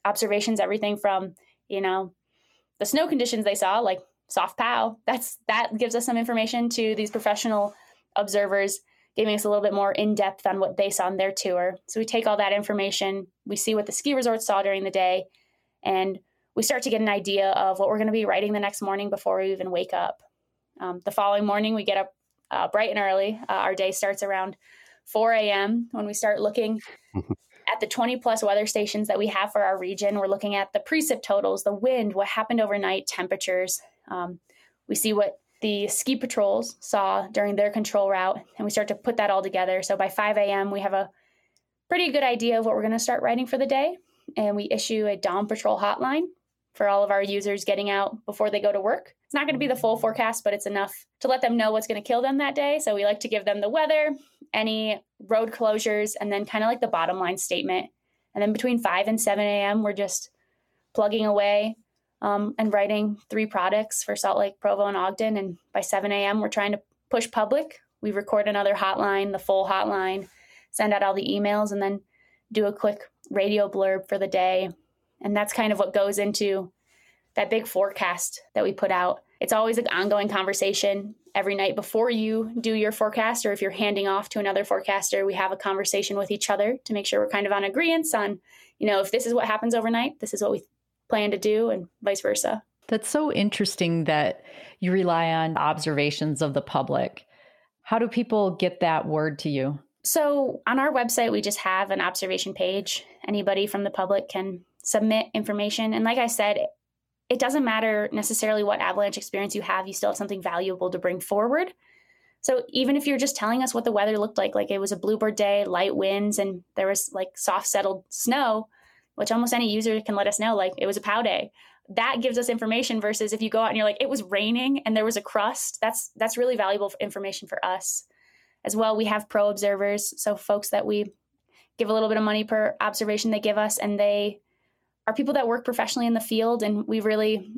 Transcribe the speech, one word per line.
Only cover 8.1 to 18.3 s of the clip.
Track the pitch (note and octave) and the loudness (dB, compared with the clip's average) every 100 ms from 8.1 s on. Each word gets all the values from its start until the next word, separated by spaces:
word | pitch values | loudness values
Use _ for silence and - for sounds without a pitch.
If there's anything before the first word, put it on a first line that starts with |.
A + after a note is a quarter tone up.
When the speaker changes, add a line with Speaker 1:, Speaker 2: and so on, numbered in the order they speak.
| - | -4
Speaker 1:
observers | G3+ G3+ G3+ G3 G3 G3 _ _ _ - | 0 2 2 2 0 -4 _ _ _ -2
giving | G#3+ | 0
us | G#3 | 2
a | G#3+ | 2
little | G#3 | 2
bit | G#3 | 2
more | G3+ G3 | 2 0
in-depth | - G#3 G#3 G3 F#3+ G3 | 2 2 2 0 0 -2
on | G3 | 0
what | F#3+ F#3 | 0 0
they | G3 | 0
saw | - F#3 | 0 -2
on | F#3+ | 0
their | F#3+ | -2
tour. | F#3+ G3 F3+ F3+ F#3 - | -2 -2 0 0 -4 -8
So | A3 | -6
we | A3+ | -2
take | A#3 A3+ | 0 2
all | G#3 | 2
that | G3+ | 2
information, | G3+ G3+ G#3 G3 G3 G3 G3 F#3+ _ - | 0 0 0 0 -2 -2 -4 -8 _ -8
we | |
see | G#3+ - | -4 0
what | A3 G#3 | 0 -2
the | |
ski | - C#4+ | -2 0
resorts | C4+ A#3+ A3 A3+ | 0 2 0 0
saw | G3 | 0
during | G3 G3 | 2 0
the | F#3+ | -2
day, | F#3+ F#3 F#3 F#3 _ _ _ _ _ | 0 2 0 -4 _ _ _ _ _
and | - F#3+ F#3+ F#3+ _ _ _ - | -2 0 0 -4 _ _ _ -2
we | |
start | A3+ B3+ | 0 0
to | A#3+ | 0
get | G#3+ | 0
an | A3 | 2
idea | G3+ G3+ G3 F#3+ | 0 0 2 2
of | G3 F#3+ F#3+ | 4 2 2
what | G3 | 2
we're | G#3+ | 2
gonna | A3 | 2
be | A3 | 2
writing | G#3 | 2